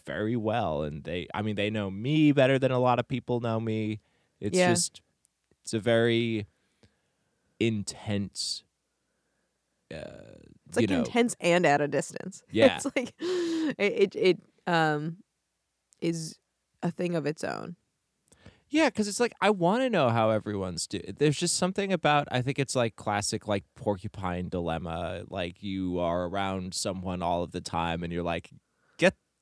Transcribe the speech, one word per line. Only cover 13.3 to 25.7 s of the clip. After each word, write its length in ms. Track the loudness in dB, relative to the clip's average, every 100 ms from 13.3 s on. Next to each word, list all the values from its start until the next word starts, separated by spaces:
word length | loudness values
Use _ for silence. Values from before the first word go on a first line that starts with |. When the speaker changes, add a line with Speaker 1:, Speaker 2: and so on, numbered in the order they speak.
| -2 -2 -2 -2 -2
Speaker 2:
it, 380 | -2 2 0 2
it, 220 | 2 2 -4 _ -2
um, 520 | 2 2 0 -4 -8 _ _ _ _ _ _ _ _
is 380 | -4 -4 -8 -14 _ _ _ _
a 80 | -6
thing 240 | -4 -4
of 120 | -2 -4
its 180 | -4
own. 320 | -6 -8 -10 -14 _ _ _ _ _ _ -20 -20 _
Speaker 1:
Yeah, 200 | 2 2
'cause 180 | 2 -2
it's 140 | 0
like, 140 | -2 2
I 80 | 2
wanna 400 | 4 2 2 2
know 180 | 2 4
how 220 | 4 4
everyone's 560 | 2 0 -4 -4 -6 -6
do-, 160 | -6 -8 0
there's 180 | 2 2
just 180 | 0 0
something 360 | -2 -2 -2
about, 340 | 0 4 2 2
I 100 | -2
think 180 | -2 -2
it's, 160 | -2
like, 220 | 0 0 -2
classic, 500 | -2 -2 -2 -4 -2
like, 180 | -2 -2 -6
porcupine 720 | -4 -2 -6 -8 -4 -4 -4
dilemma. 760 | -4 -2 -4 -4 -6 -6 -8 -8
Like, 340 | -6 -6 -8
you 360 | -8